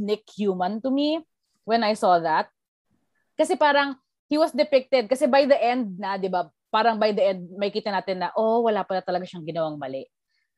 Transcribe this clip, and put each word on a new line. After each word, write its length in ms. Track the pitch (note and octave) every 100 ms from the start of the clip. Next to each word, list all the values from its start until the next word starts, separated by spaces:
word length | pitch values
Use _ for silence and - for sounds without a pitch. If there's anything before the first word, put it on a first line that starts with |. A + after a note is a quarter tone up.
Nick 240 | G3+ G#3 - -
human 460 | G#3 F3+ F3+ A3
to 60 | C4
me 320 | C4+ D4 D#4+ - _ _ _
when 160 | - A#3
I 120 | G#3+ A3
saw 220 | G#3 F3
that. 300 | E3 E3 G#3+ _ _ _ _ _ _ _ _ -
Kasi 180 | D#4 F4+
parang 400 | D4+ C#4+ C#4 C4+ _ _ _
he 80 | -
was 160 | D#4+
depicted. 540 | B3+ D4 C4 B3+ C4 G#3+
Kasi 220 | B3+ D4
by 160 | C#4 C#4
the 100 | C4+
end 400 | A3+ B3+ G#3+ F3+
na, 220 | G3 G3
di 100 | F#3
ba? 220 | F3+ E3 _ _
Parang 300 | G#3+ A3+ A3
by 160 | G#3+
the 80 | G#3
end, 260 | G3 F#3 F3
may 160 | F#3 G3+
kita 180 | G#3 G#3
natin 320 | F#3+ F#3+ F#3 F3
na, 80 | G#3
oh, 300 | A3 A3+ A#3
wala 160 | G#3
pala 160 | F#3 F#3+
talaga 240 | F#3 F3+
siyang 220 | F3+ F3+ D#3
ginawang 300 | E3 D#3+ D3+
mali. 260 | C3+ C3+ - _ _ _ _